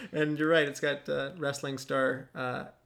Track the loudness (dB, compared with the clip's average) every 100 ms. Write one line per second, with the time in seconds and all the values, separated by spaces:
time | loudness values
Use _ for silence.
0 | -6 0 0 2 4 6 4 0 -2 -2
1 | -2 -2 -2 -4 -4 -4 -4 -6 -2 2
2 | 2 0 -6 -6 -4 -4 -8 -14